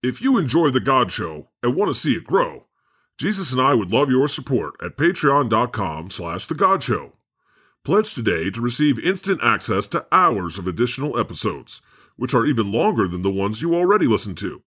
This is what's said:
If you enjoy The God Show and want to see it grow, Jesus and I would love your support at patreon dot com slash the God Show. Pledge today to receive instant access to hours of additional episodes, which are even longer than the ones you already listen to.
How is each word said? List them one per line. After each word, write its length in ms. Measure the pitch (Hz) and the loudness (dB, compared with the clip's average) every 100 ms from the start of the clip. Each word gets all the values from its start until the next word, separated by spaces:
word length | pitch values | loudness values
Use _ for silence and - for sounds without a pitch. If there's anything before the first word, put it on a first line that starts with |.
If 220 | 123 127 | -4 -2
you 160 | 254 254 | 2 2
enjoy 320 | 147 139 160 | 2 2 4
The 80 | 127 | 2
God 320 | 98 135 110 | 2 2 2
Show 380 | - 87 78 - _ | -2 -6 -8 -16 _
and 140 | 123 139 | -2 0
want 160 | 196 | 0
to 60 | 143 | 0
see 140 | 156 | 0
it 100 | 104 | -2
grow, 420 | - 180 107 71 _ _ _ _ _ _ | 0 0 0 -4 _ _ _ _ _ _
Jesus 320 | 160 196 160 | -4 -2 -2
and 100 | 127 | 0
I 140 | 131 135 | 2 2
would 160 | 95 | 2
love 180 | 110 143 | 0 2
your 180 | 127 143 | 2 2
support 460 | - - 131 76 - | -2 -2 -2 -2 -8
at 140 | 87 - | -12 0
patreon 500 | 160 185 147 143 127 | 0 2 2 2 2
dot 240 | 110 120 | 0 0
com 380 | 113 98 78 85 | -2 -4 -6 -8
slash 380 | - 85 87 - | -8 -6 -8 -6
the 80 | 160 | 0
God 260 | 196 190 | 2 2
Show. 320 | - 98 69 _ _ _ _ _ _ _ - | 0 -4 -4 _ _ _ _ _ _ _ 0
Pledge 300 | 190 214 - | 0 0 -2
today 340 | 110 85 85 | 0 0 -2
to 100 | 98 | -2
receive 380 | 120 120 151 135 | -4 2 2 2
instant 420 | - 190 190 185 | 0 -2 -2 0
access 420 | 123 104 - 98 - | 2 0 0 0 0
to 180 | - - | -4 0
hours 460 | 175 180 110 87 82 | 4 4 2 -4 -4
of 100 | 90 | -6
additional 520 | 85 123 - 143 117 | 0 -2 0 -4 -2
episodes, 600 | - - 107 73 62 - _ _ _ - | -4 -2 -4 -4 -12 -20 _ _ _ -8
which 180 | 120 | 0
are 140 | 127 123 | 2 2
even 240 | 123 101 | 2 0
longer 360 | 104 190 151 95 | 2 0 2 0
than 140 | 90 | 0
the 80 | 92 | -2
ones 320 | 98 98 107 | 0 -2 -2
you 140 | 160 170 | -2 0
already 320 | 180 202 156 | 2 4 4
listen 260 | 104 104 90 | 2 0 -6
to. 280 | 98 78 _ | -8 -8 _